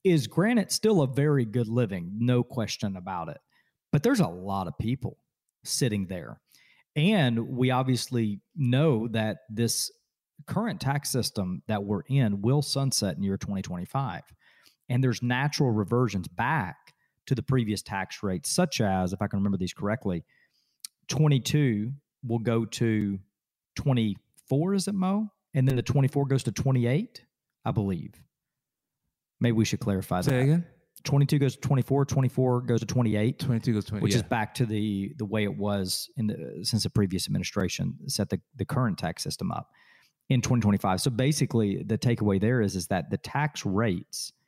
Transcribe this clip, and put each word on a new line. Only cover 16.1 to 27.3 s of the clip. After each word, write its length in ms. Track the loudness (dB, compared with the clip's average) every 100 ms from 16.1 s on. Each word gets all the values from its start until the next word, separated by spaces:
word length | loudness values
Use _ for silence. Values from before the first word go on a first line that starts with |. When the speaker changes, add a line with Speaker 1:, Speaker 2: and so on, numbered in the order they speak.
| 0 -6
Speaker 1:
back 640 | -2 0 0 -2 -8 _ _ _ _ -4
to 80 |
the 80 | -2
previous 400 | 0 0 0 -4
tax 400 | -4 -6 -6 -6
rate, 240 | -4 -4 -2
such 340 | 0 0 0
as, 320 | 0 2 0
if 100 | -2
I 40 | -4
can 120 | -2
remember 180 | 0 -2
these 160 | -4
correctly, 500 | -4 -4 -2 -4 -6 -8 _ _ _ _ _ -20 _ -6
twenty-two 840 | 2 4 4 2 2 4 2 -2 -8 _ _
will 140 | -4 -2
go 260 | 0 0
to 540 | 0 0 0 2 0 -4 -8 _ _ _ _
twenty-four, 1000 | -4 0 2 0 -4 _ _ -2 0 0
is 120 | 0 -2
it, 80 |
Mo? 380 | -2 0 0 -4 -10 _
And 140 | 0 2
then 80 |
the 80 | 2
twenty-four 440 | 2 2 2 2 0
goes 180 | 0
to 80 | -2
twenty-eight, 720 | -2 0 2 2 0 -2 -12 -20